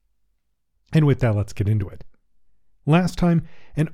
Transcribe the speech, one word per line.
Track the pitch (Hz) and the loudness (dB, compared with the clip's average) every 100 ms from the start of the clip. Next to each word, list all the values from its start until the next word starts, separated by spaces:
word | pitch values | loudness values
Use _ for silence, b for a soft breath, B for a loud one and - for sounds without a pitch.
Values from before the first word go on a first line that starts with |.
| _ _ _ _ _ _ _ _ _ | _ _ _ _ _ _ _ _ _
And | 160 151 | 2 4
with | 135 | 2
that, | 120 104 | 2 0
let's | 101 | -2
get | - 101 | -2 0
into | 107 98 | 0 -2
it. | - - - _ _ - _ _ _ - | -10 -18 -20 _ _ -20 _ _ _ 2
Last | 160 180 - | 2 2 0
time, | 175 165 B B B - | 2 2 B B B -4
an | 156 | -4